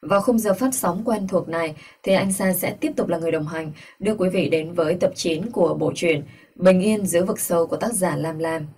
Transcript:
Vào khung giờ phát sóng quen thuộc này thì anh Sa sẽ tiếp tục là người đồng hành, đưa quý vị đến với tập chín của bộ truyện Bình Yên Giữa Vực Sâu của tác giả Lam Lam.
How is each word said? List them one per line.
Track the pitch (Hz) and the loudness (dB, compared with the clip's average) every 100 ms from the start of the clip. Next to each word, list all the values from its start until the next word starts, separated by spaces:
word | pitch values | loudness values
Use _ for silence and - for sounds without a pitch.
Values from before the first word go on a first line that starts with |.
Vào | 151 196 | 2 0
khung | 196 233 | 2 2
giờ | 208 | 2
phát | 190 262 | 2 0
sóng | 262 190 180 | 0 -2 -2
quen | 226 214 190 | -2 -2 0
thuộc | 190 - | -2 -2
này | 165 165 151 - - | -4 -4 -6 -18 -10
thì | - | 0
anh | 190 190 | 2 2
Sa | 190 190 | 0 0
sẽ | 185 - - | 0 -2 -4
tiếp | 302 302 | -4 -2
tục | - | -2
là | 170 | 0
người | 165 | 0
đồng | 160 151 | -2 -2
hành, | 165 160 151 - - | -6 -8 -12 -18 -6
đưa | 196 | -2
quý | 220 185 | 0 0
vị | 202 160 | 2 2
đến | 160 156 | 0 -2
với | 175 156 | -2 0
tập | 180 190 | 2 0
chín | - 180 160 220 | 0 -4 -2 -4
của | - 165 | 0 2
bộ | 151 156 | 2 -2
truyện | - 175 151 - - - - | 0 0 0 -2 -18 -20 2
Bình | 185 185 | 4 6
Yên | 196 214 196 | 4 2 2
Giữa | 170 | 2
Vực | 185 214 | 2 -2
Sâu | - 170 165 | 0 0 0
của | 151 | 0
tác | 196 | -2
giả | 220 180 147 | 0 0 0
Lam | 151 156 | -4 -4
Lam. | 165 160 151 | -4 -4 -6